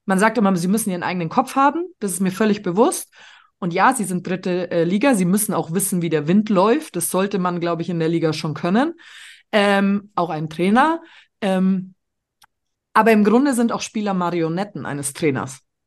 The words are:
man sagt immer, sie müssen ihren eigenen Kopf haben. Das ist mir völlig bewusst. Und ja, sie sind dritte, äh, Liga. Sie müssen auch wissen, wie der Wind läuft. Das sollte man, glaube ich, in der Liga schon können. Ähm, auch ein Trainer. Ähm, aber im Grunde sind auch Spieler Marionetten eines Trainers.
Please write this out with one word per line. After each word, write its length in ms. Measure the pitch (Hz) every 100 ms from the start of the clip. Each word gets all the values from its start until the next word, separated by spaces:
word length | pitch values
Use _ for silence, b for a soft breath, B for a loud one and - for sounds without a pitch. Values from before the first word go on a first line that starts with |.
man 140 | - 190
sagt 180 | 220 226
immer, 180 | 196 180
sie 120 | 180
müssen 220 | 214 202
ihren 120 | 180
eigenen 280 | - 180 165
Kopf 260 | - 254 269
haben. 300 | 277 294 359 -
Das 120 | 202
ist 80 | 175
mir 100 | 185
völlig 320 | 185 214 208
bewusst. 480 | 185 175 294 370 - b b b b _
Und 140 | 180
ja, 220 | 175 220
sie 100 | 247
sind 220 | 180 180 175
dritte, 440 | 185 190 180 -
äh, 140 | 175
Liga. 300 | 165 202 285
Sie 100 | 220
müssen 300 | 175 202 208
auch 180 | 165 160
wissen, 300 | 175 - 180
wie 80 | 165
der 180 | 156 147
Wind 220 | 196 208
läuft. 460 | 190 202 294 - 175
Das 120 | -
sollte 280 | 180 196 202
man, 220 | 180 175
glaube 200 | 170 170
ich, 80 | 170
in 100 | 170
der 100 | 160
Liga 260 | 170 160
schon 180 | 156 160
können. 400 | 151 175 208 311 - B B B B _
Ähm, 580 | 214 202 196 196 202 -
auch 140 | - 170
ein 220 | 156 156
Trainer. 500 | - 180 226 302 330 B B B _
Ähm, 540 | 202 190 190 190 185 - _ _ _ _ _ _ _ _ _
aber 200 | 220 220
im 120 | 220
Grunde 300 | 208 233 285
sind 180 | 240 233
auch 80 | 196
Spieler 320 | - 220 202
Marionetten 720 | 190 175 175 160 170 202 147
eines 300 | 104 143 135
Trainers. 460 | - 160 127 120 - _ _